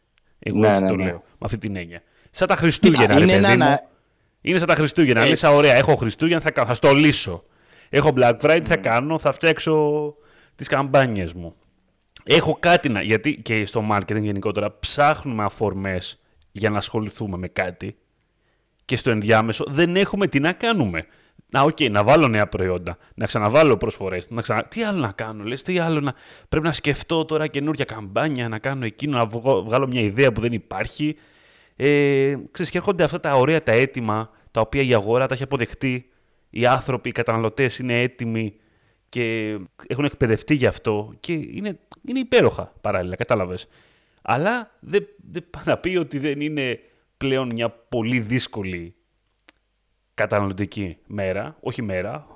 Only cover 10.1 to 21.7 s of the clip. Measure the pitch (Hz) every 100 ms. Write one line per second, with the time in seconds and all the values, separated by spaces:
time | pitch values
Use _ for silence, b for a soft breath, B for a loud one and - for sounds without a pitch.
10.1 | - b b b - 139 135 139 135 131
11.1 | 104 85 85 82 - _ _ _ _ _
12.1 | - - 156 156 147 175 175 143 104 82
13.1 | 107 151 - 117 110 98 117 107 104 92
14.1 | 107 107 98 104 101 104 - - - 147
15.1 | 151 143 110 101 - 104 95 95 90 -
16.1 | - _ _ _ - 107 104 - 117 107
17.1 | - 107 92 90 - 92 87 95 - _
18.1 | _ _ _ _ _ _ _ - 127 131
19.1 | 110 104 110 113 110 156 139 175 185 196
20.1 | 202 196 143 151 185 233 220 110 82 -
21.1 | b b b _ 131 143